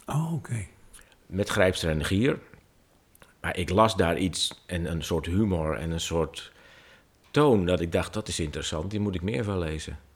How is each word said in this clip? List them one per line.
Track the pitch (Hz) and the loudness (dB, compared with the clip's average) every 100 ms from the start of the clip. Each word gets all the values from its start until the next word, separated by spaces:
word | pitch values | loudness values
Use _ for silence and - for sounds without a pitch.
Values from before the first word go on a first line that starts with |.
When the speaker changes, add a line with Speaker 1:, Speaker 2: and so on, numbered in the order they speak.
| - | -4
Speaker 1:
Oh, | 143 165 | -2 0
oké. | 156 - 113 95 - - - - _ - | -4 -4 -6 -6 -16 -20 -20 -20 _ -8
Speaker 2:
Met | 90 101 | -4 0
Grijpster | 104 92 - 85 | 4 4 4 0
en | 76 | 0
de | |
Gier. | 73 95 131 156 - - _ _ _ _ _ _ - - | 0 2 2 0 -8 -20 _ _ _ _ _ _ -20 -10
Maar | 82 - | -8 -4
ik | 82 | 0
las | 95 110 92 | 4 4 4
daar | 85 85 | 2 2
iets | 92 - - - - | 0 0 -4 -6 -8
en | 90 80 | -4 -2
een | 82 | -4
soort | - 82 82 | -2 -2 0
humor | 92 107 85 78 76 | 2 2 2 0 -2
en | 82 | -2
een | 82 | -4
soort | - 82 76 - - - - - - - _ _ _ | -2 0 -2 -4 -18 -20 -20 -20 -20 -20 _ _ _
toon | 147 151 107 87 | 4 6 6 4
dat | 90 | 2
ik | 85 | 2
dacht: | 92 82 | 0 -2
dat | 107 - | -6 -6
is | - | -4
interessant, | 80 73 - 78 95 | -4 -4 -6 -4 -4
die | 104 | -2
moet | 104 87 | -2 -2
ik | |
meer | 92 127 | -2 -2
van | 107 95 | -2 -2
lezen. | 80 78 - 73 - | -2 -4 -8 -12 -16